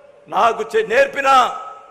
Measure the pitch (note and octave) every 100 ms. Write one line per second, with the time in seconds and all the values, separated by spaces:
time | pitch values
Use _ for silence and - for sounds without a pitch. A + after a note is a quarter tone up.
0 | - _ - F3 A3+ A3+ A3 A3 G3+ A#3+
1 | C#4 C#4 C4+ C4 A3+ - - - -